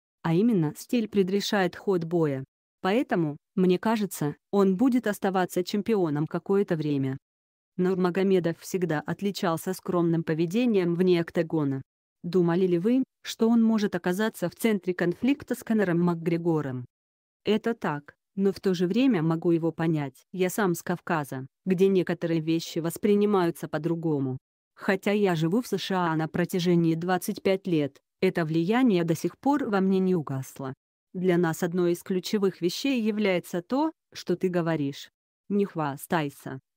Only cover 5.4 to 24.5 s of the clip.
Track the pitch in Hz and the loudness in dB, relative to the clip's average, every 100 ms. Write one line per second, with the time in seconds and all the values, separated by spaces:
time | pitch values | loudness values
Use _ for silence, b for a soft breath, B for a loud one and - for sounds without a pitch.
5.4 | 175 180 180 208 196 208 165 147 156 170 | 0 0 -2 -2 0 0 2 0 -2 -4
6.4 | - 196 202 165 151 139 135 135 - _ | 0 0 2 -2 0 0 -2 -4 -12 _
7.4 | _ _ _ - 180 185 180 180 196 185 | _ _ _ -2 0 2 0 2 4 4
8.4 | 170 160 - 190 170 151 - 170 202 180 | 2 -4 -6 -4 -2 -2 -4 -4 -4 -2
9.4 | 185 160 185 185 - 175 170 165 165 160 | -2 -2 -4 -8 -2 0 2 0 0 -2
10.4 | 170 214 247 202 175 170 185 175 165 180 | 0 0 2 2 2 2 4 2 2 -2
11.4 | 165 160 143 135 - _ _ _ 175 185 | -2 0 0 -2 -8 _ _ _ -2 2
12.4 | 170 170 185 170 208 254 254 _ - - | 2 2 2 2 2 0 -2 _ -16 0
13.4 | 226 233 220 220 202 175 180 185 220 - | 2 4 4 2 0 -2 -2 0 -2 -2
14.4 | 170 - 233 202 185 175 175 175 240 285 | -6 -2 0 0 -2 -2 -2 0 0 0
15.4 | - 247 - 220 180 170 175 170 165 165 | -4 -8 -2 0 2 2 2 0 -2 -2
16.4 | 170 156 139 127 123 _ _ _ _ _ | 0 0 -2 -8 -12 _ _ _ _ _
17.4 | - 208 233 233 180 147 - _ _ 196 | -2 -2 -2 -4 -4 -4 -8 _ _ -2
18.4 | 196 - 196 180 175 214 269 185 160 165 | -2 0 -2 0 0 2 2 2 2 0
19.4 | 175 165 165 160 165 156 139 - _ 180 | 2 2 0 -2 -2 -2 -4 -10 _ -4
20.4 | 180 233 190 170 - 175 - 165 139 131 | -2 0 -2 -2 -4 -6 -2 -4 -4 -10
21.4 | 135 _ 185 175 196 190 165 170 165 165 | -12 _ -2 2 4 4 0 -2 -2 -2
22.4 | 156 165 - 170 160 - 214 202 208 196 | 0 -4 -4 -6 -6 -2 2 4 4 2
23.4 | 170 - 165 156 165 165 165 147 131 131 | 0 -2 -8 -4 -4 -2 -2 -2 -2 -6
24.4 | - | -12